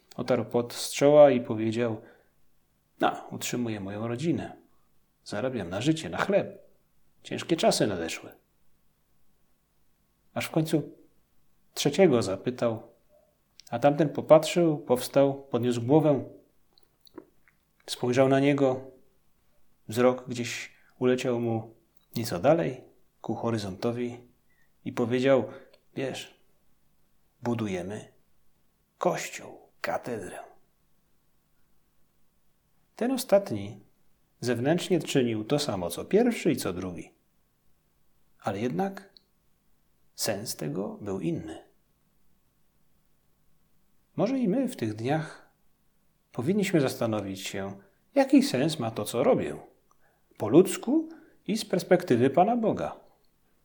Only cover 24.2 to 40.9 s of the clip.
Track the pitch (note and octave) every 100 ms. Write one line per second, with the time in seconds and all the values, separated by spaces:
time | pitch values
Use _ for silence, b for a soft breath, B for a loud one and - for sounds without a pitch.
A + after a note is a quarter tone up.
24.2 | - _ _ _ _ _ - A#2+ A#2 B2+
25.2 | C3 C3 A2 B B _ _ - C3 -
26.2 | - _ _ _ _ _ _ _ _ _
27.2 | _ _ A#2+ A2+ G#2+ F2+ F2+ G#2+ - _
28.2 | _ _ _ _ _ _ _ _ F3+ E3
29.2 | - - - - - _ E2 F2 - A2+
30.2 | F2 - - - _ _ _ _ _ _
31.2 | _ _ _ _ _ _ _ _ _ _
32.2 | _ _ _ _ _ _ _ - A#3+ C4
33.2 | - G3 G3 G#2 G2+ - - _ _ _
34.2 | _ _ A#2 A#2 C3+ F3 - F3 - C#3+
35.2 | B2 G#2+ G#2+ D3 C3+ G2+ F2 - - F#3+
36.2 | B3 A3 F#3+ C#3 - F2+ F#2 E2 - _
37.2 | _ _ _ _ _ _ _ _ _ _
38.2 | _ _ A2+ G2 B2 E3 G3 G3 - _
39.2 | _ _ _ _ _ _ _ _ _ -
40.2 | - G2 A2+ - D3+ E3 G#3+